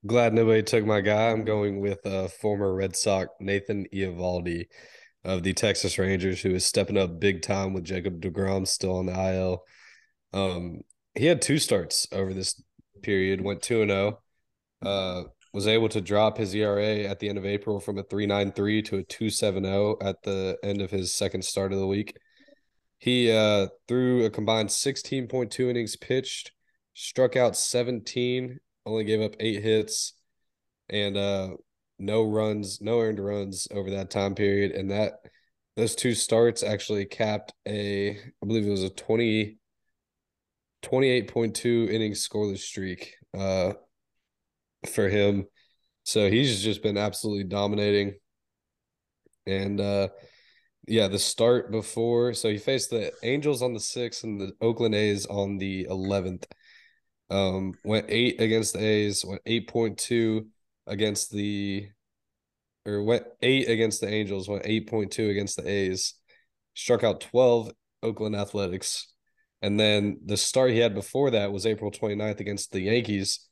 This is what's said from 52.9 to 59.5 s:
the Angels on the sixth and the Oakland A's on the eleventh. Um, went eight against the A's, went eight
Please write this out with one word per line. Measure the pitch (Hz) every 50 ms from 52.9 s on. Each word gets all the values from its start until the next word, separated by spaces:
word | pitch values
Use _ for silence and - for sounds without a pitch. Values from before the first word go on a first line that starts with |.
the | 120 113 101 - - -
Angels | - 113 131 147 147 147 143 120
on | 123 127 120
the | 107
sixth | - - - 127 123 117 - - -
and | 113 104 101
the | 98 98 - _
Oakland | 110 113 117 113 120 113 107
A's | 104 107 107 101 101 95
on | - 98 101 98 98 101
the | 98 95 98 95 95 90 -
eleventh. | 92 95 92 98 98 98 90 92 92 87 - _ - _ _ _ - - - _ _ _ _ _ _ _ _ _
Um, | 98 98 98 95 92 95 95 95 87 - _
went | 104 107 107 -
eight | - 104 113 123 127 - -
against | 117 110 110 113 107 101
the | - 92
A's, | 107 110 110 104 107 104 98 - -
went | 90 95 - _
eight | -